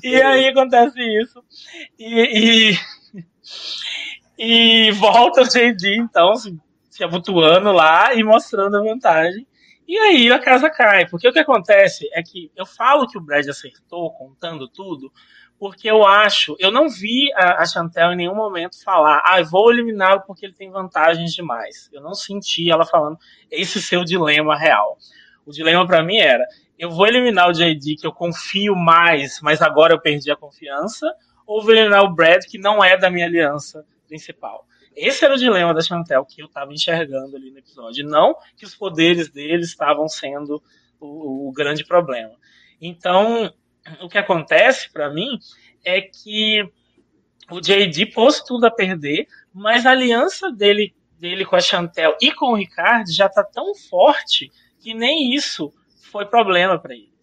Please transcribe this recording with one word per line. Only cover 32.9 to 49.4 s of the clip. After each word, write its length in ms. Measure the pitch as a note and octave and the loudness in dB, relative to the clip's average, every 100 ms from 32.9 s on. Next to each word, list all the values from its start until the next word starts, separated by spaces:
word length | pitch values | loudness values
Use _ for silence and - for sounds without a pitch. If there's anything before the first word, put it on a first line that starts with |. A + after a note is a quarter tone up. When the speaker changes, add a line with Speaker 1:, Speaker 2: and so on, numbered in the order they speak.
| F#3 | 4
Speaker 1:
da 140 | F#3 | 2
minha 160 | F3+ E3+ | -2 -2
aliança 580 | E3+ D3+ D3 - D#3 D3+ _ _ | 0 -2 -4 -12 -20 _ _ _
principal?" 580 | D3+ - - A2+ A2 _ _ _ - | -20 -20 -18 -18 -18 _ _ _ -6
Esse 280 | G3 C4+ | -4 2
era 120 | D4 C4+ | 2 2
o 20 | |
dilema 380 | B3 F#3+ E3+ D#3+ | 0 2 0 0
da 60 | |
Chantel 440 | D#3+ F3 E3+ C3+ C#3+ | -4 -8 -2 -2 -2
que 160 | - | -18
eu 80 | D3+ | -20
tava 240 | C#3+ C#3 | -16 -14
enxergando 600 | D3 E3+ E3 D3+ C3+ C3+ C#3 | -8 -4 -4 -4 -8 -10 -18
ali 140 | C3 | -20
no 80 | C3+ | _
episódio. 440 | _ C3+ A#2 B2 | _ -20 -16 -12
Não 320 | D3 D3+ G3+ - _ _ | -4 2 2 0 _ _
que 80 | G3+ | -20
os 100 | _ | _
poderes 540 | G3 D#3+ E3 F3 D3+ | -10 0 0 0 -4
dele 320 | C#3 D3 E3+ | -12 -6 -6
estavam 460 | E3 - D3 D3 D#3 | -6 -6 -4 -2 -4
sendo 520 | - C3+ C#3+ D3 D3 _ _ _ _ | -8 -12 -12 -10 -12 _ _ _ _
o, 500 | D3 D3+ D3+ C3+ C#3 | -20 -16 -12 -10 -12
o 20 | |
grande 340 | C3 C#3+ D3+ - | -6 -6 -6 -2
problema. 480 | F3 D#3 A#2+ A2+ A#2 _ _ _ _ | -2 -2 -10 -12 _ _ _ _ _
Então, 720 | E3 E3+ F#3 F#3 A3 A#3 G3 _ _ _ - D#3+ | -20 -10 0 0 0 -2 -6 _ _ _ -20 -20
o 80 | F3+ | -6
que 80 | G#3 | -6
acontece 760 | F#3+ E3+ D3 E3 A#3 B3+ - | -2 -4 0 2 2 0 -8
pra 200 | - D3 | -8 -8
mim 260 | D3 B3 A#3+ - _ _ _ | -6 -8 -10 -14 _ _ _
é 180 | F3+ F#3 | -6 -6
que 600 | F#3+ - G#3+ G#3+ G#3+ G#3+ G3 _ _ _ _ _ _ _ _ | -6 -20 -12 -6 -2 -2 -4 _ _ _ _ _ _ _ _
o 100 | F3 | -10
J 280 | E3+ G3 G3 | 0 0 0
D 180 | D3+ G#3+ | -4 -6
pôs 360 | - B3 D4+ | 2 2 2
tudo 240 | - B3 A3+ | -8 0 0
a 60 | |
perder, 560 | A3 F#3+ F3+ C#3+ D#3+ - _ | 0 -6 -6 -6 -6 -8 _